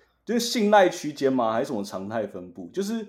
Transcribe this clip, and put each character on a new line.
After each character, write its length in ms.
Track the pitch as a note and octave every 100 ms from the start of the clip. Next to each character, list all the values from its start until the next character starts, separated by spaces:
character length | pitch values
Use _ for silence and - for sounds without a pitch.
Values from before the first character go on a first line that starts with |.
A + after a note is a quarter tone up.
| _ _
就 100 | -
是 40 | A#3
信 320 | A#3 B3+ G#3
赖 180 | G#3 F#3
区 240 | F3+ D3+
间 200 | C3+ C3+
吗？ 200 | C3 A2
还 120 | A2+
是 20 | C#3+
什 60 |
么 100 | A2+
常 260 | G2 F#2+ G2
态 160 | A2+
分 240 | G2+ F#2+ F2+
布？ 180 | F2 F2
就 120 | -
是 180 | G3+ A3+